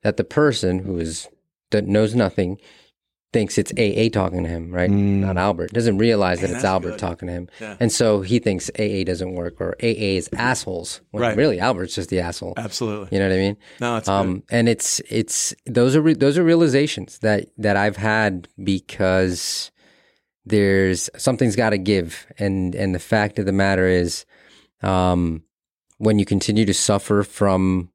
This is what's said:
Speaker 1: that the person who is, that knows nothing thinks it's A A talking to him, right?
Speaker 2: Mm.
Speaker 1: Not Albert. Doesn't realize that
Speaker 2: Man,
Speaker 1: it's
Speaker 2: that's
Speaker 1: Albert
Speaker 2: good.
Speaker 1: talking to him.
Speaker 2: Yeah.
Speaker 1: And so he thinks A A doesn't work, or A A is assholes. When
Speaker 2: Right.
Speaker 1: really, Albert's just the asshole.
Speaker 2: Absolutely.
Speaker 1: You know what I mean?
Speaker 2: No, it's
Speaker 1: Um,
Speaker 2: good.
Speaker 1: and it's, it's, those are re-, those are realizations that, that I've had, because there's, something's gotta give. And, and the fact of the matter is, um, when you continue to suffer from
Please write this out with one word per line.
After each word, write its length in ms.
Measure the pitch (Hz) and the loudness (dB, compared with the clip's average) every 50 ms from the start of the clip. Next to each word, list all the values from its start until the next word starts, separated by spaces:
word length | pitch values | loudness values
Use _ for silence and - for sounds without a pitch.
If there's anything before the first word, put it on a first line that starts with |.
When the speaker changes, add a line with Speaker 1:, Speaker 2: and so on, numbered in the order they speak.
Speaker 1:
that 140 | _ 107 101 | _ 0 0
the 80 | - - | 0 -4
person 560 | - - - 151 147 123 110 - 92 90 92 | -2 0 2 2 2 2 2 0 0 0 0
who 180 | 92 98 92 85 | -2 -4 -4 -4
is, 300 | 82 80 80 - - - _ _ _ _ _ _ _ _ | -4 -6 -8 -10 -14 -16 _ _ _ _ _ _ _ _
that 160 | - 104 95 | -2 -2 0
knows 280 | 95 101 104 110 107 113 | 2 2 2 2 2 2
nothing 440 | 123 110 - - - 95 90 98 - _ - - _ _ _ _ _ _ _ _ _ _ _ | 0 0 0 0 0 -2 -2 -4 -8 _ -20 -20 _ _ _ _ _ _ _ _ _ _ _
thinks 280 | - 113 107 - - - | 0 0 0 2 0 -2
it's 140 | 101 - - | -2 -2 0
A 60 | 95 | 0
A 260 | 117 101 98 - 113 113 | 0 0 2 2 0 0
talking 340 | - 104 92 90 87 90 87 | 2 0 -2 0 -2 -4 -4
to 40 | 82 | -4
him, 220 | 85 82 82 85 | -6 -6 -8 -6
right? 160 | 87 90 90 95 | -2 0 2 2
Speaker 2:
Mm. 280 | 101 101 101 101 101 98 | 4 4 4 2 2 2
Speaker 1:
Not 160 | 98 95 95 | 0 0 0
Albert. 360 | 90 90 101 92 85 85 85 104 | 0 0 0 0 -2 -4 -4 -2
Doesn't 240 | 117 113 117 101 98 | 0 0 2 2 2
realize 420 | 110 117 113 101 98 90 90 87 | 2 2 4 4 2 2 0 0
that 60 | 92 | -2
Speaker 2:
Man, 80 | 90 90 | -4 -2
Speaker 1:
it's 80 | - | 0
Speaker 2:
that's 100 | - 98 | 0 0
Speaker 1:
Albert 180 | 95 92 87 90 | 0 0 -2 -4
Speaker 2:
good. 60 | 90 90 | -8 -6
Speaker 1:
talking 280 | 98 87 85 - - 87 | -6 -6 -6 -8 -8 -8
to 40 | 87 | -8
him. 140 | 87 90 90 - - | -8 -10 -12 -16 -16
Speaker 2:
Yeah. 160 | 113 107 101 98 | -16 -16 -6 -2
Speaker 1:
And 140 | 120 113 | -2 0
so 300 | - - 123 110 107 101 | 2 2 2 2 2 2
he 160 | 95 92 113 120 | 0 0 -2 0
thinks 320 | - 110 98 87 - - - | 0 0 -2 -2 -6 -8 -6
A 60 | - | -4
A 220 | 107 104 101 95 92 | -4 -2 -2 -2 -2
doesn't 300 | 87 90 82 92 92 92 | -2 -4 -4 -4 -8 -6
work, 220 | 87 87 87 85 - | -6 -8 -8 -8 -8
or 160 | 95 87 87 - | -8 -8 -6 -2
A 60 | - 117 110 95 | -2 -2 0 0
A 140 | 107 98 95 | 0 0 0
is 140 | 92 85 - | -2 -2 -6
assholes. 680 | - - 120 123 131 - - - 92 85 82 - - - _ _ | -6 -2 0 0 0 -2 -4 -8 -8 -8 -8 -10 -14 -14 _ _
When 100 | - 107 | -6 -2
Speaker 2:
Right. 160 | 120 117 107 | -2 0 2
Speaker 1:
really, 240 | 107 139 156 107 87 | 2 2 2 2 0
Albert's 340 | 92 123 123 87 92 87 - | 0 -2 0 -2 -4 -6 -6
just 140 | - 90 - | -8 -6 -4
the 120 | 98 90 | -2 -4
asshole. 340 | 87 87 87 - 98 92 90 | -2 -4 -8 -10 -10 -10 -10
Speaker 2:
Absolutely. 520 | - 113 107 - - 123 110 104 104 98 95 | -8 -10 -8 -8 -6 -6 -6 -6 -8 -8 -4
Speaker 1:
You 60 | - 98 | -2 0
know 100 | 98 95 | 0 2
what 60 | 92 | 2
I 40 | 92 | 0
mean? 180 | 95 98 101 - _ - - - | 0 -2 -2 -6 _ -20 -10 -6
Speaker 2:
No, 140 | 123 120 120 | -4 -2 -2
it's 120 | 110 107 98 | -2 -2 0
Speaker 1:
Um, 260 | 98 98 98 92 90 | 0 0 0 0 -2
Speaker 2:
good. 60 | 101 - _ | -6 -6 _
Speaker 1:
and 180 | - 117 117 117 | 0 2 2 2
it's, 300 | 113 - - - - - - - | 2 0 -2 -4 -4 -6 -6 -4
it's, 440 | 107 113 110 - - - - - - _ _ | -4 -4 -4 -2 -4 -4 -4 -4 -6 _ _
those 280 | - 113 120 120 131 131 | -2 2 2 4 4 4
are 60 | 156 | 4
re-, 140 | 151 160 156 | 4 4 2
those 240 | - 135 139 143 175 | 4 2 2 2 4
are 40 | 175 | 4
realizations 760 | 165 170 165 170 147 127 139 143 151 - - 92 - - - | 4 4 4 4 4 4 2 2 0 -4 -8 -10 -12 -12 -2
that, 300 | - 107 104 101 - - _ - | 0 0 0 0 -2 -6 _ -4
that 180 | 107 107 101 | 0 0 2
I've 220 | 98 101 107 95 95 | 2 2 0 -2 -2
had, 500 | 101 110 107 110 110 104 95 90 90 - _ - 95 | -2 0 2 2 2 0 -2 -4 -10 -14 _ -8 -2
because 1080 | 98 95 92 - - - - 101 92 92 95 95 92 90 85 - - - - - - _ _ _ _ _ _ _ _ _ _ _ _ _ _ _ | -2 -2 -2 -2 -10 -4 -2 0 2 4 2 2 0 -2 -4 -6 -6 -6 -8 -8 -12 _ _ _ _ _ _ _ _ _ _ _ _ _ _ _
there's, 640 | - 107 104 101 98 98 95 95 95 92 85 - - - - | 0 2 2 4 4 4 4 4 2 0 -2 -4 -8 -10 -4
something's 360 | - 135 127 110 135 117 98 | -2 -2 0 2 0 0 2
gotta 220 | 113 117 110 107 | 2 2 2 0
give. 500 | 98 92 101 104 95 85 82 - - - _ - - | 0 0 2 0 0 0 -2 -10 -16 -18 _ -10 -4
And, 360 | 101 98 95 95 92 90 - | -4 -2 0 0 -2 -2 -2
and 200 | - 101 98 92 | -2 -2 -2 -2
the 40 | 87 | -4
fact 400 | - - 117 107 104 104 - - | -2 -2 0 0 0 0 -2 -2
of 60 | 101 | -2
the 80 | 95 | 0
matter 340 | 98 98 98 98 98 92 92 92 | 2 2 2 2 2 2 2 2
is, 360 | 92 90 87 85 - - - _ _ _ _ - - - _ _ _ _ | 2 2 2 0 -4 -8 -12 _ _ _ _ -20 -20 -20 _ _ _ _
um, 640 | - 98 95 92 92 90 90 90 87 82 82 80 _ _ _ _ _ _ _ _ _ _ _ _ | -2 0 2 2 2 2 2 2 0 0 -2 -6 _ _ _ _ _ _ _ _ _ _ _ _
when 200 | 107 110 107 104 | 0 2 4 4
you 60 | 98 | 2
continue 400 | - 104 95 - - 104 107 110 | 2 0 0 0 0 2 2 2
to 80 | 98 | 2
suffer 520 | 95 - - - 104 98 - - 107 101 101 | 2 0 2 0 0 0 2 2 0 0 0
from 680 | - - - 104 98 95 92 95 95 92 92 87 87 _ | -2 -2 0 2 2 4 2 2 2 0 0 -4 -6 _